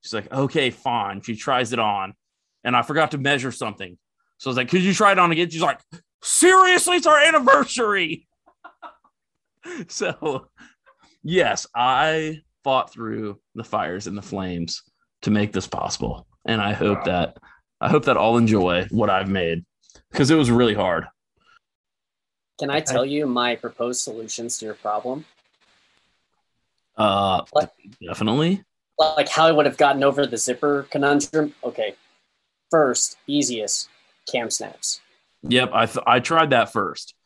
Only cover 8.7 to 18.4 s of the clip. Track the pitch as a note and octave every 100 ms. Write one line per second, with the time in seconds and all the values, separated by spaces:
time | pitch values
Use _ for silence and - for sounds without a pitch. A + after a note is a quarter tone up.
8.7 | _ - _ _ _ _ _ _ _ E4
9.7 | F4 F3 - F#3+ D3+ D#3 C3 - _ -
10.7 | _ _ _ _ _ D3 F3+ C3+ G2+ -
11.7 | A#2+ B2 C3 D#3 D#3+ D#3 D#3 _ _ C#3
12.7 | C3 - - A2+ A2+ G#2+ G2+ _ - A2
13.7 | G#2+ E2+ F2+ G#2 G2+ G2 G2+ F#2 F2 E2+
14.7 | - _ _ _ _ - G#2 G#2 F#2+ -
15.7 | - - - - - - _ - A2 G2+
16.7 | G#2 G#2 G2+ - F2+ E2+ - - _ _
17.7 | _ - D3+ C#3+ B2 G#2+ A#2